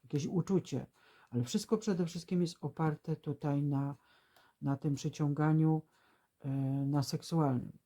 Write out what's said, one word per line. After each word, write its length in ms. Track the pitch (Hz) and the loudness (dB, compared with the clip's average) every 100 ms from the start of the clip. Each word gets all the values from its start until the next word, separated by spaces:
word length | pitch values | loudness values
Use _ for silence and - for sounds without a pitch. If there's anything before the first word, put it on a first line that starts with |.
jakieś 220 | - 147 - | -2 -2 0
uczucie, 600 | 190 - 185 - - 131 _ _ - _ | -2 2 0 0 -6 -6 _ _ -20 _
ale 140 | 120 | -4
wszystko 340 | 123 214 - 214 | 0 -2 0 -2
przede 280 | 214 180 170 | 0 0 -2
wszystkim 360 | 170 - 180 | -4 -2 0
jest 160 | 170 - | 0 -2
oparte 540 | 147 - 160 151 - 156 | -10 -2 -2 0 -6 -6
tutaj 480 | - 143 151 143 | -4 -4 0 0
na, 320 | 143 139 139 143 _ _ _ _ _ _ | 0 0 -2 -6 _ _ _ _ _ _
na 160 | 139 135 | -2 0
tym 180 | 156 139 | 0 -2
przyciąganiu, 880 | 151 - 147 143 151 156 160 156 - _ _ _ _ _ | -4 0 0 2 4 6 4 2 -2 _ _ _ _ _
e, 100 | 135 135 135 135 139 | -6 -2 -2 0 0
na 180 | 143 | 0
seksualnym. 760 | 127 160 - 170 147 123 - - | 0 -4 -2 2 2 0 -4 -16